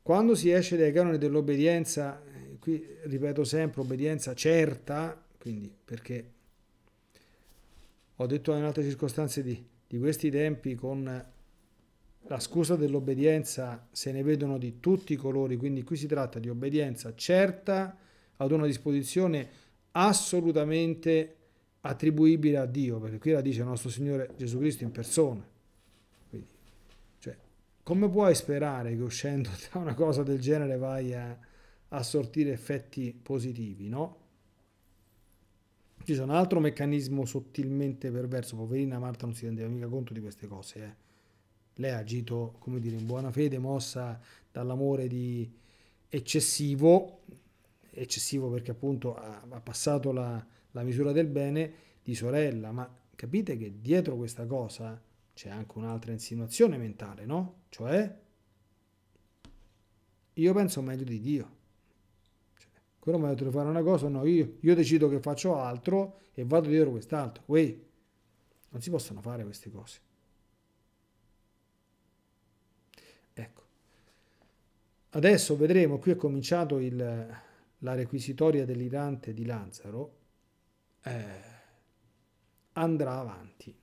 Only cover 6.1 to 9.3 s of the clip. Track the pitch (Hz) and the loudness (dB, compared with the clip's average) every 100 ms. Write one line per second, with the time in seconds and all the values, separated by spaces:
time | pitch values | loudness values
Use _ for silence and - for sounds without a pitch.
6.1 | 120 120 - _ _ _ _ _ _ _ | -10 -10 -20 _ _ _ _ _ _ _
7.1 | _ _ _ _ - _ - - _ _ | _ _ _ _ -20 _ -20 -20 _ _
8.1 | - 127 143 123 147 147 147 143 131 147 | -6 -2 0 0 0 0 0 -2 -2 -4
9.1 | 139 151 | -2 -2